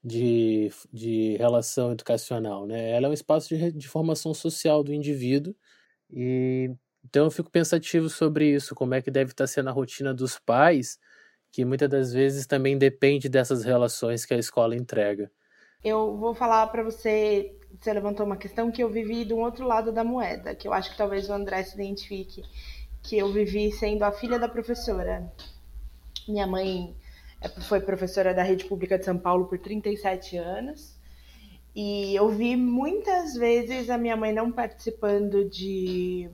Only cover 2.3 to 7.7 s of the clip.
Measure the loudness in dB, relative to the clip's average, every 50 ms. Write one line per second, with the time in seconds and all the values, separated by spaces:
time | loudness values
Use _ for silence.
2.3 | -6 -4 -4 -4 -6 -6 -6 -6 -6 -4 -4 0 0 2 2 2 0 -2 0 2
3.3 | 2 2 2 -2 -4 -2 -2 -2 -4 -6 -12 -6 -4 -2 0 0 0 -2 -2 -6
4.3 | -6 -4 -4 -6 -6 0 2 4 4 4 2 0 -2 -4 -2 -2 -2 -2 0 2
5.3 | 2 2 2 -2 -10 _ _ _ _ _ _ _ _ _ _ _ -8 -4 -2 -2
6.3 | 0 0 0 0 0 0 -2 -4 -6 -10 _ _ _ _ _ 0 4 4 4 4
7.3 | 2 -2 -8 0 _ 2 4 4